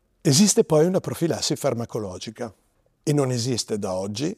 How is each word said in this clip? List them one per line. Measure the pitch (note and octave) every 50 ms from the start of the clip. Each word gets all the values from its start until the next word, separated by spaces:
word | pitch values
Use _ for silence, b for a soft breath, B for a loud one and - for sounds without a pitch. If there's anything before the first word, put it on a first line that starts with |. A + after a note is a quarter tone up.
| _ _ _ _
Esiste | - F3 C3+ C#3+ G#3+ F#3+ - A#3 G#3+
poi | - D#3 D3+ D#3
una | F3+ F#3 F3
profilassi | - - A#2+ - E3 E3+ B2+ G2 - - D3+
farmacologica | - - C#3 A#2+ A#2 A#2 - - B2 G#2+ F#2+ F2+ F#2+ - A#2 G#2+ - A#2+ A2+ - _ _ _ _ _ _ _ _ _
e | - D3+
non | D3 D3 C3+ B2+
esiste | B2+ A#2+ A2+ C3 B2 G#2+ - - A2 G#2+
da | G2+ G2 F#2
oggi, | F#2 F#2+ G#2 G#2+ G#2+ C#3+ F3 G#3+